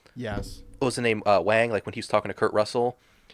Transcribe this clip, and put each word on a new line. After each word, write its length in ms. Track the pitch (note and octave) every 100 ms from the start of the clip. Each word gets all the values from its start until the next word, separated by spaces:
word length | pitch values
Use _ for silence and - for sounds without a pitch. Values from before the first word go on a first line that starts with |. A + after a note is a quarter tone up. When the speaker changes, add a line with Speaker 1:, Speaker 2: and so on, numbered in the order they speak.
| _ -
Speaker 1:
Yes. 480 | A2+ G2+ G2+ - - -
Speaker 2:
what 60 | C3
was 100 | B2
the 60 |
name? 200 | A#2 G#2+ G#2
Uh, 160 | F#2+
Wang, 280 | F#2 A2+ A#2
like, 140 | G#2 -
when 80 |
he 60 | A2+
was 80 | -
talking 220 | G#2+ G#2
to 40 |
Kurt 200 | - A2
Russell, 440 | G#2 G#2+ B2 A#2+ - _ _ _